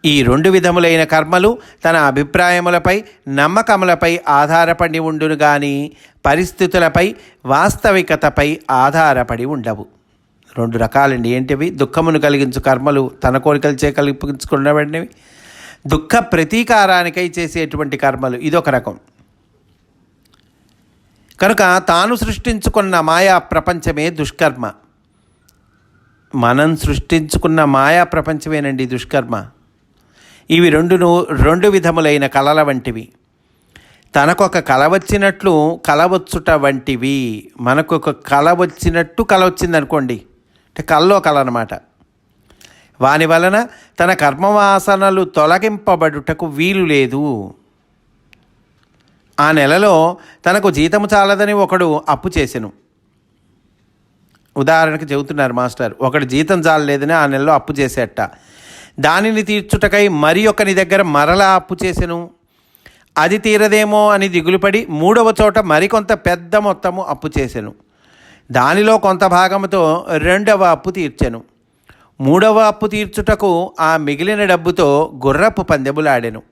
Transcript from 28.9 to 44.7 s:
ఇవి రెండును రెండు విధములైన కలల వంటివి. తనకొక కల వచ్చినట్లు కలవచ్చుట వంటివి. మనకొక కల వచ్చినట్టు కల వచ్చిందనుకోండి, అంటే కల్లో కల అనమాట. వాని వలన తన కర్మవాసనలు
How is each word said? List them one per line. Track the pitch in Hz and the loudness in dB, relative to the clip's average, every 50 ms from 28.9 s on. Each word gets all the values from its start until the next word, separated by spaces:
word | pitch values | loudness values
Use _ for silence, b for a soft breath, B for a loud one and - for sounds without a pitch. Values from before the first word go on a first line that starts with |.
| 127 123 - - - 139 135 123 117 101 92 - _ _ _ _ _ _ _ _ _ b b b b b b b b b b b | -6 -10 -8 -4 -4 -4 -2 -2 -8 -8 -10 -12 _ _ _ _ _ _ _ _ _ b b b b b b b b b b b
ఇవి | 160 165 175 170 | 2 4 4 4
రెండును | 147 156 165 175 185 175 175 175 175 175 - - | 4 2 2 2 2 2 4 4 2 2 0 -2
రెండు | 147 131 127 147 165 185 175 208 | 0 2 2 2 2 4 2 2
విధములైన | 196 190 165 170 165 165 160 151 147 143 139 | 2 2 0 0 0 2 2 2 2 0 0
కలల | 131 - 139 139 143 151 156 | 0 0 0 2 2 2 2
వంటివి. | 151 143 135 127 - 131 113 113 117 - _ _ _ _ _ _ _ _ _ _ b b b b b b b b b b - | 2 0 -2 -4 -6 -8 -10 -10 -12 -16 _ _ _ _ _ _ _ _ _ _ b b b b b b b b b b -2
తనకొక | 147 143 156 180 185 202 180 - 175 | 0 2 2 2 2 0 0 0 -4
కల | 151 - 135 131 143 | -2 0 2 2 2
వచ్చినట్లు | 156 185 196 190 - - 208 196 196 190 196 - 196 170 151 151 156 165 170 - | 2 2 0 0 -2 -2 0 0 0 -2 0 0 2 2 2 2 0 -2 -4 -2
కలవచ్చుట | - 147 147 165 180 190 180 - - - 170 143 - | -2 2 2 2 2 0 -2 -4 -6 -10 -6 0 0
వంటివి. | 160 151 139 139 139 131 127 - 135 117 123 135 139 135 127 117 110 104 95 - _ - | 0 2 2 0 0 -2 -4 -6 -6 -4 -4 -4 -4 -2 -4 -6 -8 -10 -14 -20 _ -6
మనకొక | 123 123 135 147 160 156 170 151 - 160 | -2 -2 0 0 0 -2 -2 -2 -2 -4
కల | 139 - - - 139 143 147 165 | -6 -6 -4 0 0 2 4 2
వచ్చినట్టు | 175 175 185 175 - - - - 165 170 170 165 - - | 2 2 0 -4 -4 -4 -4 -2 -2 -2 -4 -4 -4 -6
కల | 226 - 202 190 185 | -2 0 2 2 2
వచ్చిందనుకోండి, | 185 180 - 185 170 170 156 143 127 165 151 135 123 117 | 0 0 -2 -4 -2 -2 -2 -2 0 -2 -2 -2 -4 -6
అంటే | 104 - _ _ _ _ _ _ _ _ _ _ - | -8 -10 _ _ _ _ _ _ _ _ _ _ -14
కల్లో | 160 - 160 151 165 185 202 196 | -4 -2 0 2 4 4 2 2
కల | - 160 147 143 | 2 0 0 0
అనమాట. | 135 127 120 120 113 95 - - _ _ _ _ _ _ _ _ _ _ _ _ _ b b b b b b b b b b _ | 0 -2 -2 -4 -6 -6 -10 -16 _ _ _ _ _ _ _ _ _ _ _ _ _ b b b b b b b b b b _
వాని | 127 131 143 156 160 | 0 2 2 2 2
వలన | 156 165 165 175 185 196 214 240 - B B B B B - | 2 2 2 2 2 0 0 -2 -4 B B B B B -2
తన | 170 180 | 0 0
కర్మవాసనలు | 190 185 147 147 135 143 185 196 208 208 202 202 | 2 2 0 0 0 0 0 2 2 4 4 4